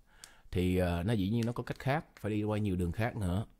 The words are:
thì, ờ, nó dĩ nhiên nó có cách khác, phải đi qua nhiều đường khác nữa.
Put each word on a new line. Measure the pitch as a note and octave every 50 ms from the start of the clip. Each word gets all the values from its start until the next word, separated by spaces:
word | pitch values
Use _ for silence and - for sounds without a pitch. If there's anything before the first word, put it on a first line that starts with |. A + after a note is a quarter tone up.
| - - - - - - - - - -
thì, | - F#2 F2+ F#2 F2+ F2+
ờ, | F2+ F2 F2 E2+ E2+
nó | A2 A#2+
dĩ | G2+ F2+ G2
nhiên | A2+ A#2+ A2+
nó | A2+
có | B2 - A#2+
cách | - - -
khác, | - C3 C#3 D#3+ - - _ -
phải | - G#2
đi | A2 G#2 G#2
qua | G#2 G#2+ G#2
nhiều | G#2+ G2+ F#2
đường | F2+ F2+ E2+
khác | E2 - A2 A#2+ -
nữa. | A#2 G#2 F2 F2 G2 - - - -